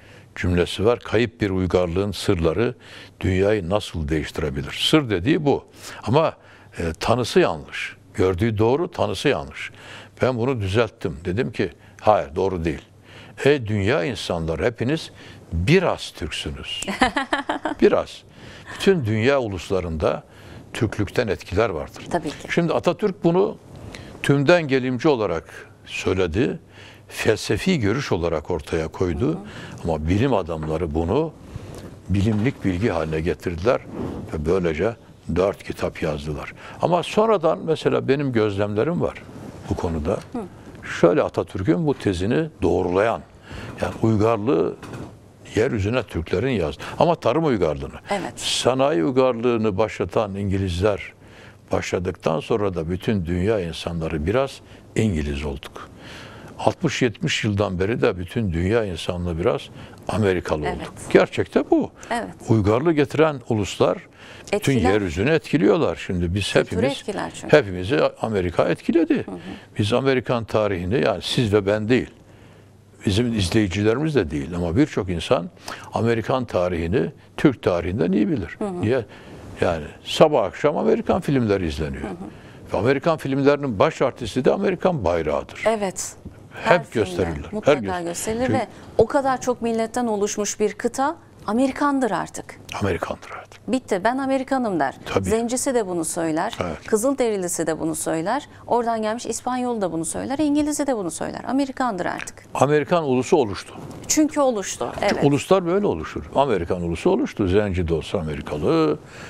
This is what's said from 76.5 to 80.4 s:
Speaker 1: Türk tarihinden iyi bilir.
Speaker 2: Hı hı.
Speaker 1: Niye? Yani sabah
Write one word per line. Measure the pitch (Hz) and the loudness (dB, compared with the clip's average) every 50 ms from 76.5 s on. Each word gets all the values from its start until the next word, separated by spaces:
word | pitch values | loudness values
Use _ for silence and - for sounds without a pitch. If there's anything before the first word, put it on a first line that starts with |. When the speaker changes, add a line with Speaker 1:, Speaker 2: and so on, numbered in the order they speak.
| - 92 90 90 90 82 85 82 95 139 170 165 - - - - - | 0 0 0 2 0 -2 0 0 2 0 0 0 -4 -12 -20 -16 -8
Speaker 1:
Türk | - - 151 113 - | 4 4 4 4 4
tarihinden | - 104 90 87 87 90 92 123 160 185 | 0 2 2 2 0 -2 0 0 2 2
iyi | 190 208 214 202 | 4 4 4 2
bilir. | 156 110 - - - - | 2 -2 -2 -6 -8 -8
Speaker 2:
Hı | 214 | -6
hı. | 196 180 175 | -6 -4 -2
Speaker 1:
Niye? | - 107 131 127 107 - - - - - - - - - - - | 0 2 2 0 0 -4 -12 -20 -20 -20 -18 -18 -16 -14 -4 -2
Yani | 101 92 85 80 76 - - - - | 0 0 0 -2 -4 -10 -14 -14 -10
sabah | - - - 165 151 151 123 | -4 6 6 6 8 8 4